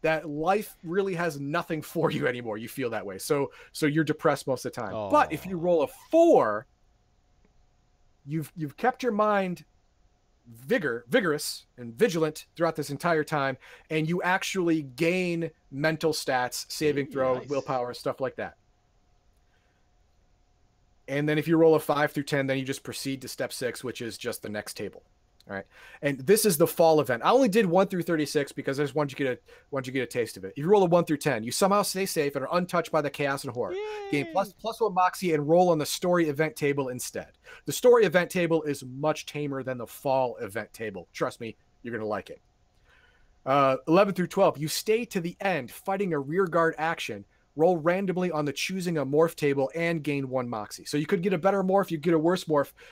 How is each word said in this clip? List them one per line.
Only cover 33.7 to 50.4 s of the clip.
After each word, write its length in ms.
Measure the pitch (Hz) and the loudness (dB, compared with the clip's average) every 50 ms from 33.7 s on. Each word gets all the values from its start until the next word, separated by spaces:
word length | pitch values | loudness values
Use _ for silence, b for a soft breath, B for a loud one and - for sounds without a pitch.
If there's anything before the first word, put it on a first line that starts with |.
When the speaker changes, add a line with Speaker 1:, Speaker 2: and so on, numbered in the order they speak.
| 359 392 427 427 427 415 403 392 392 | -4 -6 -8 -8 -8 -10 -6 -4 -2
Speaker 1:
Gain 140 | 143 143 | -2 -2
Speaker 2:
Yay! 60 | 330 320 | -2 -2
Speaker 1:
plus, 200 | 190 202 202 - | -2 -2 -4 -6
plus 280 | _ - 220 214 - | _ -8 -8 -4 -2
one 140 | 226 208 180 | -2 0 2
moxie 400 | 185 180 180 - - 190 175 160 | 2 2 2 0 0 -2 0 0
and 140 | 147 143 143 | 0 2 4
roll 220 | 165 180 180 180 | 6 6 6 6
on 80 | 165 151 | 4 2
the 80 | 143 | 0
story 420 | - - - - 180 180 175 170 151 | -2 -4 -2 0 2 2 2 2 2
event 260 | 139 135 160 156 156 | 0 0 -2 -2 -2
table 360 | - 156 143 143 139 135 127 | 0 0 0 0 0 -2 -4
instead. 420 | 127 123 - - - 104 - - _ _ B B B B B | -4 -8 -8 -8 -8 -10 -10 -12 _ _ B B B B B
The 60 | - 139 | -6 -2
story 320 | - - 247 240 233 214 | 4 6 8 8 8 8
event 260 | 180 147 180 175 - | 6 6 4 2 2
table 320 | - 185 175 165 165 160 156 | 0 0 2 2 2 2 0
is 220 | 151 139 - 131 | -2 -4 -6 -8
much 420 | 127 127 135 147 156 151 - - | -12 -8 -2 0 0 0 -2 -4
tamer 380 | - - 147 147 143 139 135 127 | -10 -8 -6 -6 -4 -6 -6 -6
than 140 | 127 127 123 | -6 -6 -6
the 80 | 113 - | -8 -12
fall 480 | - - - 143 131 135 131 120 113 | -12 -6 -2 0 2 2 2 0 -2
event 360 | 110 120 101 101 113 104 - - | -6 -10 -8 -6 -8 -8 -8 -10
table. 360 | - 113 107 95 90 85 - - | -10 -8 -8 -8 -10 -12 -12 -8
Trust 280 | - 165 127 - - | -4 -4 -4 -4 -6
me, 160 | 120 110 104 _ _ _ _ _ - | -10 -12 -12 _ _ _ _ _ -12
you're 100 | 120 117 | -8 -8
gonna 140 | 107 110 | -6 -4
like 240 | 107 107 98 - - | -4 -4 -6 -6 -10
it. 100 | - - _ _ _ _ _ _ _ b b b b b b b b b b b b b b | -14 -20 _ _ _ _ _ _ _ b b b b b b b b b b b b b b
Uh, 340 | 135 135 143 139 135 131 131 - - | 0 2 4 4 4 2 0 0 4
eleven 260 | 160 185 208 196 185 | 4 4 4 4 2
through 140 | - 180 170 | -2 -4 -2
twelve, 300 | - 190 196 160 - 135 | 0 2 2 2 2 0
you 100 | 151 151 | -4 -6
stay 360 | - - - - 214 233 247 | -4 -4 -2 0 0 0 -2
to 140 | - - 196 | -2 -4 -4
the 160 | 165 175 175 - | -4 -6 -6 -4
end, 320 | 196 196 180 147 123 110 - | -2 -2 -2 -2 -4 -8 -12
fighting 400 | - - 196 196 196 202 185 160 | -10 -6 -4 -2 -2 -2 -2 -2
a 80 | 143 | -2
rear 260 | 135 135 160 185 196 | -4 -2 0 0 0
guard 300 | 175 156 170 165 160 160 - | 2 2 2 2 2 0 0
action. 460 | 156 165 165 - - - 110 101 101 _ _ _ _ _ - | -2 -4 -2 -4 -6 -8 -10 -12 -14 _ _ _ _ _ -2
Roll 200 | 139 156 180 185 | 2 4 4 4
randomly 540 | 165 147 170 175 190 202 185 175 180 185 180 | 2 2 0 0 0 0 -2 -2 -2 -2 -2
on 140 | 160 151 147 | 0 -2 -2
the 80 | 143 139 | -2 -4
choosing 460 | - - - 185 190 175 180 170 156 | -4 -4 -4 -4 -4 -4 -2 -2 -2
a 60 | 135 | 0
morph 300 | 131 143 151 165 165 - | 2 4 4 4 4 2
table 380 | - 151 143 139 139 131 135 - | 2 0 2 2 2 0 0 0
and 300 | 165 170 170 170 165 139 | -2 -2 -2 -2 -2 -2
gain 240 | 147 143 139 135 127 | -2 -2 -2 -4 -4
one 180 | 127 131 | -4 -4